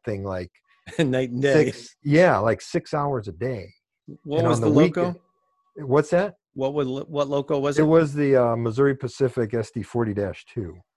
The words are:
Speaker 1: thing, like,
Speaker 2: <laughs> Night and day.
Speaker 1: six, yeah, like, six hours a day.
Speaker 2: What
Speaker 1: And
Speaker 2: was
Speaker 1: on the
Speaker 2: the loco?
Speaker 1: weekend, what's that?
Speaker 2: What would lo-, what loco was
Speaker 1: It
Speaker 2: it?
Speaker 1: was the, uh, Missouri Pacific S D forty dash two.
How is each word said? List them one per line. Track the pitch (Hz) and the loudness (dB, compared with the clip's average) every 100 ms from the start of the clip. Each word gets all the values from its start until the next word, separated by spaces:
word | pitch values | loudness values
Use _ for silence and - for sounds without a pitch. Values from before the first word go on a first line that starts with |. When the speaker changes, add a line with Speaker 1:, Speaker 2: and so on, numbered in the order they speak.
| - | -8
Speaker 1:
thing, | 101 | -6
like, | 98 92 90 _ _ _ | -6 -8 -10 _ _ _
Speaker 2:
<laughs> | - - | -10 -4
Night | 151 127 131 | -2 0 -2
and | 123 | -2
day. | 139 147 135 | 2 4 2
Speaker 1:
six, | - - _ | -2 -14 _
yeah, | 143 147 180 110 | 0 4 4 4
like, | 110 104 | 2 -2
six | - 175 - | -4 -8 -4
hours | 151 143 131 101 | -4 -4 -4 -8
a | |
day. | 85 120 120 95 _ _ _ - - | -8 -8 -8 -12 _ _ _ -20 -18
Speaker 2:
What | 151 151 | -8 -2
Speaker 1:
And | 165 | 0
Speaker 2:
was | 131 | 2
Speaker 1:
on | |
the | 110 | 4
Speaker 2:
the | 117 | 4
loco? | 170 175 175 | 4 2 -4
Speaker 1:
weekend, | 175 _ _ _ _ _ - 143 | -4 _ _ _ _ _ -12 0
what's | 139 151 | 0 2
that? | 175 196 - _ | 0 0 -6 _
Speaker 2:
What | - 135 | -6 -4
would | 147 131 | -2 -4
lo-, | 135 147 | -6 -6
what | 143 139 | -4 -2
loco | 143 139 147 | -2 -2 -2
was | 139 143 | -2 2
Speaker 1:
It | |
Speaker 2:
it? | 156 | 4
Speaker 1:
was | 160 156 | 4 4
the, | 143 143 131 | 0 4 4
uh, | 120 117 | 4 0
Missouri | 117 113 139 131 | -2 2 2 0
Pacific | 127 - 131 127 110 | -6 -2 -2 0 -2
S | 117 107 | -2 -4
D | - | -8
forty | 101 120 113 | -6 -4 -2
dash | 101 98 90 - | -2 -4 -6 -14
two. | - 90 85 _ | -10 -10 -12 _